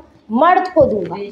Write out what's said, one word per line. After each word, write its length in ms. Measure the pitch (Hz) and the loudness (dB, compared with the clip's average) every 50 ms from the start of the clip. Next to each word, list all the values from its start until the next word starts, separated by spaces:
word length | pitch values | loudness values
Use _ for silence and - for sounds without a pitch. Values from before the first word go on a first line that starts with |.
| - _ _ _ _ - 214 | -4 _ _ _ _ -4 0
मर्द 340 | 240 294 339 370 370 370 359 | 2 4 4 4 2 0 -2
को 180 | 359 320 277 | 2 2 2
दूंगा, 300 | - 220 202 175 165 175 202 202 208 | 2 2 -2 -6 -8 -10 -10 -12 -10